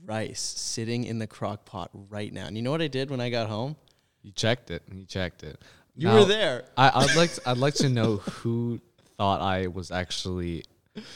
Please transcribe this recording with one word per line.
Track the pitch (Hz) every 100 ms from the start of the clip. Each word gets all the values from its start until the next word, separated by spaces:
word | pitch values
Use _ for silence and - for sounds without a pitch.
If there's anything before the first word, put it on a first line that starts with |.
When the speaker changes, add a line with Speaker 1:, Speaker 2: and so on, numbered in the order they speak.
Speaker 1:
rice | 170 110 107 -
sitting | - - - - 113 120
in | 123 117
the | 110
crock | - 101 104
pot | - 98 87
right | - 98 104 104
now. | 98 92
And | 107
you |
know | 120
what | 160
I | 165
did | 131 139
when | 131
I | 120
got | 120 110
home? | 107 131 151 _ _ _ _
Speaker 2:
You | 104
checked | - 110 123 -
it. | 85 -
You | 95 92
checked | 98 90 -
it. | 76 69 - - _
Speaker 1:
You | - 170
Speaker 2:
Now, | 220
Speaker 1:
were | 190
there. | 214 180 123 - -
Speaker 2:
I, | 135
I'd | - 139 156
like | 170
to, | - -
I'd | 123
like | 139
to | - 143
know | 123 113 104
who | - - 120 117 120 117 - _ _ -
thought | 101 95
I | 95 95 92
was | 90 82
actually, | 90 90 - 95 90 87 82 - _ _ - 214